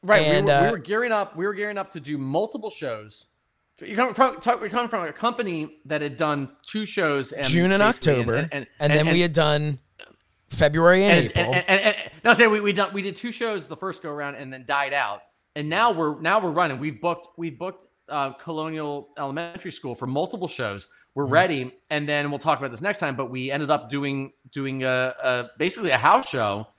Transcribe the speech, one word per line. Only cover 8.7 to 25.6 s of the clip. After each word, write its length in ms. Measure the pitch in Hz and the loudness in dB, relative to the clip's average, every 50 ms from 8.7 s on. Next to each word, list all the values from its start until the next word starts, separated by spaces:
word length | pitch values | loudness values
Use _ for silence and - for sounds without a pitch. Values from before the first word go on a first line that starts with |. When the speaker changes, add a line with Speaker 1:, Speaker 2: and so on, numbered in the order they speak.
| _ _ | _ _
Speaker 1:
and, 120 | 147 147 147 | 0 2 4
Speaker 2:
then 140 | 151 151 165 | 4 4 4
Speaker 1:
and 40 | 170 | 4
Speaker 2:
we 60 | 175 | 4
had 140 | 175 175 151 | 4 4 4
done 460 | 160 160 151 147 147 151 151 147 131 _ _ _ _ - - _ _ _ _ _ _ _ _ | 2 4 4 2 2 0 -2 -4 -6 _ _ _ _ -20 -20 _ _ _ _ _ _ _ _
February 560 | - 120 156 147 147 160 165 170 180 185 196 | -2 2 2 4 4 6 8 8 8 8 8
and 140 | 208 175 175 | 6 6 6
Speaker 1:
and, 80 | 160 - - 170 | 6 4 0 0
Speaker 2:
April. 160 | 170 - - | 0 2 0
Speaker 1:
and, 100 | 180 175 - | -2 2 4
and, 140 | 190 196 | 2 4
and, 300 | 196 220 202 - - - - - _ | 4 2 0 0 -6 -14 -16 -2 _
no, 60 | 233 | 4
I'm 40 | 233 | 6
saying 160 | 196 233 226 | 6 6 6
we, 80 | 214 214 | 6 4
we 120 | 208 202 202 | 2 0 2
done, 200 | 175 202 180 196 | 2 0 -2 -2
we 80 | 202 | -4
did 160 | 185 196 190 - | -6 -6 -8 -8
two 140 | - 240 | -10 -10
shows 360 | 226 - 247 226 214 196 147 131 | -8 -6 -4 -4 -4 -6 -8 -10
the 80 | 160 | -12
first 260 | - - 190 170 - - | -10 -8 -10 -10 -10 -10
go 80 | 165 | -12
around 240 | 147 147 147 143 143 | -8 -8 -8 -8 -8
and 180 | 113 143 131 131 | -10 -14 -14 -14
then 100 | 131 127 117 | -16 -6 -4
died 260 | 143 143 143 135 135 | -2 -2 0 0 0
out. 280 | 143 131 107 101 - - _ _ _ _ _ _ | -2 -2 -2 -4 -10 -14 _ _ _ _ _ _
And 140 | 151 147 151 | -8 -6 -2
now 220 | 160 190 226 240 | 0 2 2 2
we're, 280 | 214 160 165 151 147 - | 2 2 0 -2 -2 -2
now 180 | 156 160 190 220 | 0 2 2 2
we're 120 | 202 175 | 2 2
running. 280 | 151 165 180 160 135 127 | 0 2 0 0 0 -4
We've 200 | 139 156 143 110 | -6 -6 -8 -4
booked, 280 | - 175 - - - - _ - | -4 -4 -4 -4 -8 -20 _ -10
we've 200 | 170 165 139 120 | -10 -10 -8 -8
booked, 280 | 170 185 190 - _ _ _ _ _ - | -12 -12 -12 -14 _ _ _ _ _ -8
uh, 240 | 143 147 139 135 131 | -4 -4 -4 -4 -6
Colonial 760 | - - 170 165 156 156 160 160 156 151 147 143 143 139 _ _ - | -12 -12 -8 -6 -6 -6 -6 -6 -6 -6 -6 -8 -8 -10 _ _ -8
Elementary 540 | 147 139 135 156 170 170 170 170 - 185 | -8 -6 -6 -8 -8 -10 -12 -14 -14 -14
School 240 | - - - 131 120 | -14 -10 -10 -10 -8
for 100 | - 131 127 | -6 -6 -4
multiple 400 | 131 139 165 175 - 214 175 160 | -2 -2 -2 -2 -4 -6 -6 -8
shows. 400 | - - 127 107 101 101 - _ _ _ _ _ _ | -6 -4 -4 -4 -4 -6 -12 _ _ _ _ _ _
We're 80 | 135 143 | -4 -2
Speaker 2:
Mm-hmm. 100 | 123 127 | 4 4
Speaker 1:
ready, 380 | 160 180 185 165 135 127 127 - _ _ _ | 4 4 4 2 -2 -4 -6 -10 _ _ _
and 180 | 151 151 147 143 | -4 -4 -2 -2
then 220 | 147 147 143 147 | -2 -2 -2 -2
we'll 100 | 143 139 | -4 -4
talk 200 | 143 160 151 - | 0 -2 -2 0
about 120 | 139 131 | -2 -8
this 100 | 120 110 | -8 -6
next 160 | 156 196 208 202 | -6 -6 -4 -4
time. 160 | 180 147 135 | -4 -6 -4
But 140 | 120 139 120 | -4 -6 -6
we 200 | 123 131 127 131 | -6 -6 -6 -4
ended 200 | 135 147 156 135 | -4 -4 0 0
up 180 | 151 143 - 110 | 0 -2 -2 -4
doing, 440 | 135 143 143 143 139 139 135 135 _ _ _ 127 | -6 -6 -4 -4 -4 -4 -6 -8 _ _ _ -14
doing 320 | _ 147 139 135 131 135 131 | _ -8 -6 -6 -6 -4 -2
a, 300 | 131 127 127 127 127 127 - - | -2 0 0 0 -2 -4 -4 -2
a 260 | 127 127 123 123 120 - | -2 0 -2 -2 -6 -6
basically 340 | - | -4